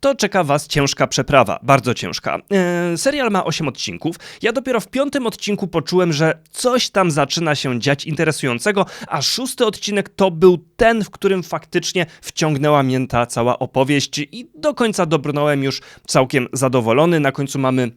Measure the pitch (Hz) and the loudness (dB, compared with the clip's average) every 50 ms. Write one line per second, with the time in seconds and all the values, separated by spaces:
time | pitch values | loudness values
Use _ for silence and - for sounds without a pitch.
0 | - 277 277 - 208 202 - 196 175 139 143 147 - - - 151 139 139 - - | 0 0 0 0 -2 -2 0 0 0 2 0 0 0 -2 -2 0 0 0 0 0
1 | 143 127 - - 131 - 147 139 120 101 92 - - 123 139 135 107 123 117 - | -2 -2 0 -2 -2 4 4 4 4 4 0 -6 2 2 2 2 4 0 -2 -2
2 | - 92 82 - _ - 71 - - _ 202 196 180 175 175 175 175 175 170 165 | -4 -6 -8 -6 _ -4 -6 -6 -4 _ 0 0 2 2 0 -2 -2 -2 -2 0
3 | - 269 285 294 262 233 202 185 - - 156 - 165 143 - - - - 90 87 | 0 0 0 0 -2 0 0 0 -2 -2 -4 -2 -4 -6 -6 -6 -8 -10 -10 -6
4 | - 151 170 - - - - - - 214 240 262 240 262 247 226 185 - - 254 | -6 -6 -6 -6 -12 -20 -18 -4 -4 -2 -2 -2 -2 -2 -2 -2 -2 -2 -2 -2
5 | 277 285 - 285 254 - 180 - - - 208 190 - 175 - 170 143 - - 180 | -2 -2 -2 -4 -4 -4 -6 -6 -4 -4 -4 -2 -4 -2 -2 -4 -4 0 2 2
6 | 185 175 160 139 160 160 156 - _ _ _ - - 247 240 254 240 - _ 202 | 2 2 2 2 2 0 0 -2 _ _ _ -2 0 2 2 2 0 0 _ 0
7 | 190 175 147 151 143 139 - 170 170 160 147 131 - 143 127 120 98 139 143 143 | 2 2 2 0 0 0 0 -2 0 0 -2 -2 -2 -4 -4 -2 0 0 0 0
8 | - - 156 139 165 156 147 - - 139 123 - - 208 208 196 185 - - - | -2 -8 -2 0 0 0 0 0 -2 -4 -4 -2 -2 0 0 0 0 -2 -4 -16
9 | - - - 156 131 - - - 254 254 - - 247 220 208 - - - 202 202 | -12 -8 -6 -4 -2 -2 -2 -2 -4 -6 -2 0 0 0 0 -4 -8 -4 -2 -2
10 | 190 - _ - 196 190 170 160 165 185 180 165 - _ _ _ 226 226 233 226 | -4 -4 _ 0 0 0 2 6 6 6 6 6 0 _ _ _ 4 4 4 2
11 | 202 - - - - 196 190 185 170 - - 160 - _ - 175 160 - - 185 | -2 -6 -8 -4 -2 0 0 0 -2 -6 -8 -10 -10 _ -6 -4 -4 -2 -2 -2
12 | 170 - - - _ - - - 165 156 156 135 143 147 147 147 139 131 127 131 | -4 -4 -6 -18 _ -14 -6 -2 0 0 0 2 2 4 4 4 4 2 0 0
13 | 131 120 - 120 120 120 - 120 117 120 123 - 131 127 _ 131 135 131 147 143 | -2 -2 0 -2 -2 -2 -2 -2 0 0 0 -2 -4 -4 _ 0 2 2 2 0
14 | 131 - - - 147 - - 226 247 - _ - 302 302 285 - 247 226 208 - | 0 -2 -6 -8 -8 -8 -12 -18 -18 -18 _ -4 -2 -2 0 2 0 0 2 0
15 | 185 165 160 156 127 147 143 147 147 151 147 139 135 135 135 - - - - - | 0 2 2 0 0 0 -2 0 0 2 0 0 0 -2 -4 -6 -10 -16 -20 -20
16 | _ - - 151 131 127 - 139 - - - 127 135 131 123 131 113 110 113 131 | _ -2 0 0 0 2 0 -2 -2 -2 -4 -2 -2 0 0 2 2 2 2 4
17 | 156 170 175 160 147 135 135 - 143 135 - 139 135 131 127 127 127 120 113 | 4 4 4 2 0 0 -2 -2 -6 -6 -4 -2 -2 0 2 0 0 -2 -4